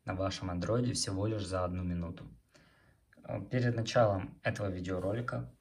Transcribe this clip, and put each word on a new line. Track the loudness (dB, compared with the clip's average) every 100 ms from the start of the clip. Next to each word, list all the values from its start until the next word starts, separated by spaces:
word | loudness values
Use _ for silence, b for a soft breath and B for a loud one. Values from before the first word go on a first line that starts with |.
| -6
на |
вашем | 0 0 -2 -4
андроиде | -2 2 2 2
всего | 0 0 0 0
лишь | 0
за | -2 0 0
одну | 0
минуту. | 0 -2 -2 -6 -12 -18 _ B B B B B B -18
Э, | -8 -6 -2
перед | 0 2 0
началом | 2 6 6 6 -2 -4
этого | -4 -2 -2
видеоролика | -2 -2 -2 0 -2 -2 -4 -6 -12